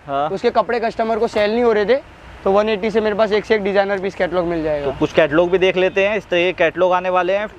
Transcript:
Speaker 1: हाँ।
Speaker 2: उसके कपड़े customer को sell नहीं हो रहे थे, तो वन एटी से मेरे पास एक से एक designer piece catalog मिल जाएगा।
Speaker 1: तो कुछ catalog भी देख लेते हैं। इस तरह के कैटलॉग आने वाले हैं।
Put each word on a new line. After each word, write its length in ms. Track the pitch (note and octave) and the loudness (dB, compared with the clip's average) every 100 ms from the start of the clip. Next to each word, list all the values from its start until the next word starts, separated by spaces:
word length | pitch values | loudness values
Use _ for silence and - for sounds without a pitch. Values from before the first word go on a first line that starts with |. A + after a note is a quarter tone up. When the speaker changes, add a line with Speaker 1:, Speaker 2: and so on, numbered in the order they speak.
| - | -6
Speaker 1:
हाँ। 220 | C#3 D3+ | -2 -2
Speaker 2:
उसके 220 | F#3+ A#3+ | -2 0
कपड़े 300 | A#3 G#3 A#3+ | 0 0 -2
customer 380 | A3+ - A3+ A3+ | -2 -2 -2 0
को 100 | A3+ | -2
sell 260 | A3 G#3 | 0 0
नहीं 100 | A3+ | 2
हो 80 | A#3+ | 2
रहे 120 | G#3+ | 2
थे, 300 | G3 C4 - - - - | 2 0 -2 -18 -20 -6
तो 80 | G3+ | 0
वन 160 | G3 G#3+ | 2 2
एटी 220 | G#3+ G3+ | 0 -2
से 100 | G#3 | -2
मेरे 160 | G#3+ G#3 | 0 0
पास 160 | A3 | 0
एक 120 | G#3 | 0
से 100 | - | 0
एक 100 | A3 | 0
designer 340 | G3 G3 G3 G3+ | 2 0 0 -2
piece 160 | F#3+ | -4
catalog 320 | - F#3 F3 E3+ | -4 -2 -2 -2
मिल 160 | E3+ | -2
जाएगा। 240 | D#3 D3+ C#3 | -2 -2 -4
Speaker 1:
तो 120 | B2 | -2
कुछ 140 | D#3 | -2
catalog 380 | - D#3 D3+ F3+ | 2 2 2 2
भी 80 | F#3 | 2
देख 180 | F#3 F3+ | 2 2
लेते 320 | F#3 F#3+ G3 | 0 0 0
हैं। 80 | G#3+ | -2
इस 120 | - | -2
तरह 120 | F3 | 0
के 120 | F3+ | 0
कैटलॉग 400 | F3 E3 E3 F3+ | 0 0 2 0
आने 160 | F3+ F#3 | 0 0
वाले 280 | F3+ F3+ G3 | 0 0 -2
हैं। 100 | G#3+ | -4